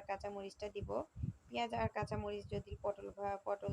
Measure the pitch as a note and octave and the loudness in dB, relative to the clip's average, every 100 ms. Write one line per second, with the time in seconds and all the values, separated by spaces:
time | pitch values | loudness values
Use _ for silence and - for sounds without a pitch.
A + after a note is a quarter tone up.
0 | G3 G3 G3+ G3+ G3 - G#3 G3+ F#3+ G#3+ | 2 0 -2 -4 -4 -4 -4 -4 0 0
1 | D#4 - - - - A#3+ A#3 A#3 A3 G#3+ | 0 -2 -2 -2 -4 0 2 4 2 2
2 | G#3 G#3+ G#3 G#3 G3+ G3+ G3 G3+ G3+ G3+ | 0 2 0 -2 -2 -2 -2 0 0 0
3 | G3+ G3 G3+ G3 G#3 G3+ G3+ | -4 -2 0 0 0 0 0